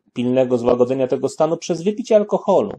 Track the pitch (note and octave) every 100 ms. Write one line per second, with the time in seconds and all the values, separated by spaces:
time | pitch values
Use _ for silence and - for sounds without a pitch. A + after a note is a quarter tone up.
0 | _ - A#2+ B2+ B2 B2 A#2+ B2 B2 C3+
1 | B2+ C3+ B2+ - D#3 E3 - E3 F3+ G#3+
2 | - G#3+ G#3 F#3 - F3 G#2